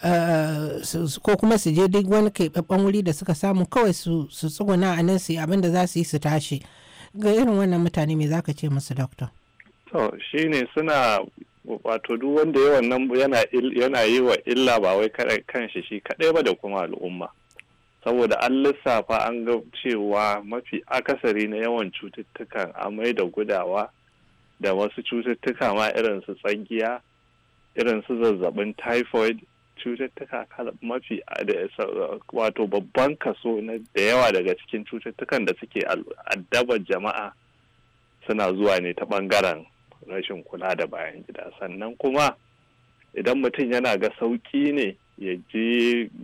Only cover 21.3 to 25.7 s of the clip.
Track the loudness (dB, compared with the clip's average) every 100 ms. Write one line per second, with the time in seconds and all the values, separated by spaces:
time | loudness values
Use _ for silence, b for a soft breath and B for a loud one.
21.3 | 0 -2 -2 -2 -2 -4 -8 -14 -16 -18
22.3 | -16 -12 -8 -8 -6 -8 -4 -2 -2 -2
23.3 | -2 -2 -2 -2 -4 -4 _ _ _ _
24.3 | _ _ _ -2 0 -2 -4 -6 -4 -2
25.3 | -4 -4 -2 0